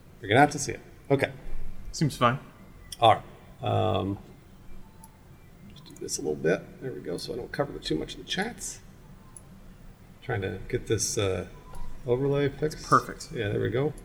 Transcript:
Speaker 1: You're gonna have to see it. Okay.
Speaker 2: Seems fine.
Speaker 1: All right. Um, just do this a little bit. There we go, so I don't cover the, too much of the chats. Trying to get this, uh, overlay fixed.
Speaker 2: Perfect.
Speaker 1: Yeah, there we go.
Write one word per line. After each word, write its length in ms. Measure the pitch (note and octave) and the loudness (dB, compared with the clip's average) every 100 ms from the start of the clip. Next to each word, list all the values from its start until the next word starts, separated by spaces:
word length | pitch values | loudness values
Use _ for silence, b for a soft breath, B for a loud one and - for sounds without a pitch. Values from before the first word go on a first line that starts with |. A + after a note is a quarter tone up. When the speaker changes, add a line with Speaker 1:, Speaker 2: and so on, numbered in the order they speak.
| - - | -20 -8
Speaker 1:
You're 80 | G2 | 4
gonna 100 | A#2 | 8
have 100 | D3 | 8
to 60 | - | 4
see 120 | - | -6
it. 80 | - - - - | -6 -12 -14 2
Okay. 220 | C3+ - - - - - - - | 4 4 -2 -2 0 0 -2 -8
Speaker 2:
Seems 260 | - D3+ - | 0 0 4
fine. 220 | B2 C#3 - - - - - - | 4 2 -4 -18 -20 -20 -18 6
Speaker 1:
All 140 | A#2 F#2+ - - - - | 6 6 2 -18 -20 -6
right. 60 | A2+ | 0
Um, 500 | G#2+ G2+ G2 G2 G2+ - - - - - - - - - - - - - - - | 2 2 2 0 -4 -8 -20 -20 -20 -14 -14 -14 -18 -20 -20 -20 -20 -20 -20 -20
just 120 | - - | -20 -20
do 80 | - | -12
this 180 | - - | -8 -4
a 20 | |
little 160 | D2+ C#2+ | -2 0
bit. 260 | D#2 F#2 - - | 2 2 -2 -10
There 100 | C3 | -10
we 80 | - | -8
go, 160 | D3+ F3 | -6 -6
so 160 | - | -6
I 40 | A#2+ | -8
don't 140 | A2 | -6
cover 220 | - C#3 | -4 -4
the, 60 | - | -4
too 160 | - D#3 | -4 -2
much 160 | - | -4
of 40 | - | -10
the 60 | - | -6
chats. 520 | F3+ A3 G3 - - - - - - - - - - - - - - - - | -4 -4 -6 -10 -12 -16 -20 -20 -20 -20 -20 -20 -20 -18 -18 -20 -20 -20 -12
Trying 200 | - A2 | -4 -2
to 160 | F#2+ F#2+ - | -2 -4 -4
get 180 | A#2+ - | -4 0
this, 320 | A2 - A2+ | 0 0 0
uh, 280 | G2 F#2 F#2+ - - - - - B2+ | 0 0 -4 -12 -10 -6 -4 -4 0
overlay 420 | B2 C#3 C#3+ C#3+ | 2 2 2 0
fixed. 380 | C#3+ - - - | 0 -4 -4 4
Speaker 2:
Perfect. 400 | B2+ - - - | 4 4 -6 -8
Speaker 1:
Yeah, 140 | B2 G#2 | -4 0
there 120 | A2+ | 0
we 100 | G#2+ | 2
go. 220 | A#2 D3 - | 2 0 -4